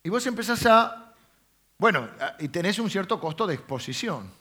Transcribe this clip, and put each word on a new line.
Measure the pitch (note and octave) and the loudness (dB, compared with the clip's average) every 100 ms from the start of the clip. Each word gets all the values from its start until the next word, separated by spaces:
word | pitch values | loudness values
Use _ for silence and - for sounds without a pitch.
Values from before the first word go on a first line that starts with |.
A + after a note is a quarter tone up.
y | D#3+ | -2
vos | A#3 B3 | -2 -2
empezás | A3+ G#3+ A#3+ A#3 | -4 -2 2 8
a, | A3+ A3+ - - - _ _ _ _ _ _ | 8 6 -4 -18 -20 _ _ _ _ _ _
bueno, | A3 D#3+ A#2 - | 2 2 -2 -6
a, | C3+ - | -8 -6
y | D3 | -6
tenés | F3 F3+ G#3 | -2 -2 0
un | A3 | -2
cierto | F#3+ F#3 G#3+ | -2 -2 -4
costo | D#3 D#3 G#3 | -4 -4 -4
de | C3+ | -4
exposición. | - C3 - B2+ A3+ C#3+ F#2+ - | -6 -8 -8 -6 -6 -6 -10 -20